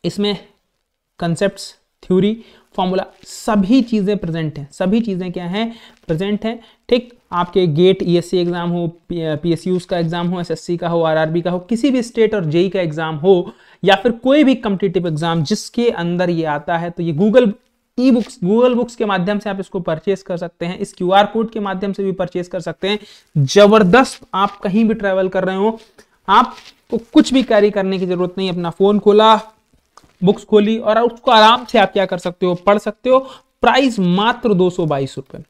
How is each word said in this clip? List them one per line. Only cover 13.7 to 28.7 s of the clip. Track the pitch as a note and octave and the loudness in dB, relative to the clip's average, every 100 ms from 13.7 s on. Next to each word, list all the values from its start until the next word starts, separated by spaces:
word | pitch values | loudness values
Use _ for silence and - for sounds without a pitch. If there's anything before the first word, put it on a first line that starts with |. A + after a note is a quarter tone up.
| _ | _
या | E3+ | 0
फिर | G3 B3 | 2 0
कोई | A#3 B3+ D4 | -2 2 4
भी | C#4 | 4
कॉम्पिटिटिव | C4 A3 F#3+ G3+ F3+ F3 | 2 -2 -2 -2 -2 -4
एग्जाम | D3+ E3 E3+ | -4 -2 -2
जिसके | D3 G#3+ - - A#3 | -2 -4 -4 -2 -2
अंदर | E3+ E3+ F3 F3+ | 0 -4 -2 -2
ये | E3 | -2
आता | D#3 D3 D3 E3 | -2 -4 -4 -4
है, | F3 | -4
तो | E3+ | -6
ये | E3 | -4
Google | D3+ G#3+ A#3+ A#3+ G#3 _ _ _ - | 0 4 4 4 -2 _ _ _ 0
ई | C4 | 2
बुक्स, | A#3+ G#3 - | 2 0 -6
Google | F3+ A3 B3+ | 0 2 2
बुक्स | A#3+ A#3+ - | 0 -4 -4
के | |
माध्यम | G#3+ F#3+ F3 G#3 | -2 -2 -2 -4
से | G#3 | -6
आप | G3 | -10
इसको | F#3 G3 | -8 -8
परचेज | F3+ D#3 - F#3+ | -6 -6 -4 -6
कर | - E3+ | -6 -8
सकते | E3+ _ E3+ | -8 _ -10
हैं, | F#3 | -8
इस | G3 | -10
क्यूआर | - F3+ G3 G#3 | -6 0 2 2
कोड | A3 A3+ | -2 -4
के | A#3 | -6
माध्यम | G3+ F#3+ G3+ | -6 -6 -6
से | G3 | -4
भी | G3 | -6
परचेज | F3+ F3+ F3+ F3 | -4 -6 -6 -8
कर | F#3 | -8
सकते | E3 D#3+ F#3+ | -10 -6 -4
हैं। | G#3 - - _ D#3 | -4 -8 -20 _ -2
जबरदस्त, | C3+ G3 G3+ G#3+ F#3+ A#3 C4 - - | 2 6 6 6 6 4 2 -4 -8
आप | F#3 G3+ - | -4 -4 -4
कहीं | G#3 G3+ | -4 0
भी | A3+ | 0
ट्रैवल | A3+ G3+ F#3+ F#3+ | 0 -2 -2 -2
कर | F#3 | -2
रहे | F#3 F#3+ | -2 -2
हो, | G#3 A3+ _ _ _ _ - | -2 -4 _ _ _ _ 2
आपको | G#3 A3+ - - _ _ A3+ | 2 2 -6 -20 _ _ -8
कुछ | - D4+ - | 2 2 4
भी | C4 | 0
कैरी | A#3+ A3 G#3 | 2 2 2
करने | G3+ F#3+ F#3+ | 0 -2 -2
की | F#3 | -4
जरूरत | F3+ F3+ F#3 | -2 -4 -4
नहीं, | F#3+ | -4
अपना | F3+ F3 | -4 -6